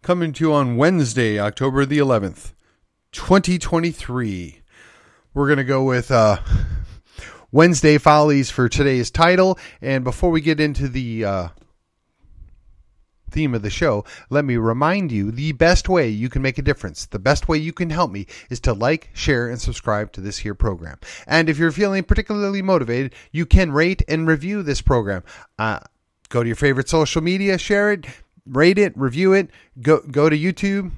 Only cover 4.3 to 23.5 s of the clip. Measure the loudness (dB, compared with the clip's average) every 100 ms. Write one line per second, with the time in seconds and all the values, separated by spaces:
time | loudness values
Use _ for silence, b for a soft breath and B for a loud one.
4.3 | -6 -12 -18 _ b b b b b b
5.3 | -4 0 0 0 0 0 0 2 4 4
6.3 | 2 B B B B B B B B B
7.3 | B B 4 4 6 4 4 6 6 6
8.3 | 2 0 0 0 2 0 0 -2 2 4
9.3 | 4 2 0 B B -4 -4 -4 -2 0
10.3 | 0 0 0 0 -2 -4 -4 -6 -4 -4
11.3 | -4 -6 -12 _ _ _ _ _ _ _
12.3 | -20 -20 -20 _ _ _ _ _ _ -8
13.3 | -2 0 -2 -4 -2 0 0 B B B
14.3 | -2 0 0 0 0 0 0 -2 -2 -4
15.3 | -4 -6 2 4 4 2 0 2 -2 -4
16.3 | -2 -4 -2 -2 -2 -6 -12 -12 -4 0
17.3 | 0 0 -2 -2 -6 -4 -2 -2 -4 -12
18.3 | B B -4 -2 0 0 -2 -6 -6 -2
19.3 | 0 -2 -4 -6 -6 -2 -2 -4 -8 -10
20.3 | -8 -8 0 0 -2 -10 -16 B B B
21.3 | 2 2 2 0 0 0 0 0 0 0
22.3 | -4 -2 -4 0 0 0 -4 -6 B B
23.3 | -6 4